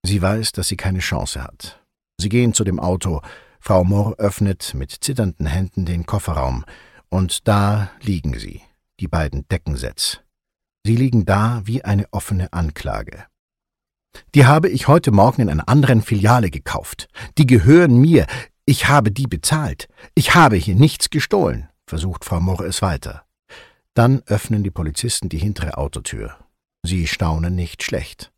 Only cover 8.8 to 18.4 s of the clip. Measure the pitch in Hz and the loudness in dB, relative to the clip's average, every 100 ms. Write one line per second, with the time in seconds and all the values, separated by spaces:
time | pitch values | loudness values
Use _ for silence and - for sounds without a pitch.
8.8 | _ _ 85 82 76 69 - 92 - 65 | _ _ -4 -2 -2 -4 -4 -6 -4 -6
9.8 | 62 - - - _ _ _ _ _ _ | -8 -6 -8 -8 _ _ _ _ _ _
10.8 | 104 117 131 120 90 98 110 117 98 123 | -2 2 2 2 2 0 0 -2 -6 -6
11.8 | - 101 101 101 - 95 92 87 82 - | -2 -2 -2 -8 -4 -4 -4 -4 -4 -6
12.8 | - 52 53 - - _ _ _ _ _ | -8 -8 -10 -16 -20 _ _ _ _ _
13.8 | _ _ _ - _ 143 127 156 180 127 | _ _ _ -20 _ 6 6 6 2 -2
14.8 | - 165 139 101 113 131 107 78 - 139 | 2 2 4 4 4 4 0 -2 2 4
15.8 | 139 117 - 104 104 123 98 71 - - | 6 2 2 0 4 4 2 -4 -8 -8
16.8 | - - - - - - 131 120 87 165 | -10 -16 -18 -18 -6 0 4 6 8 6
17.8 | 170 120 151 151 76 127 | 8 6 6 6 2 -6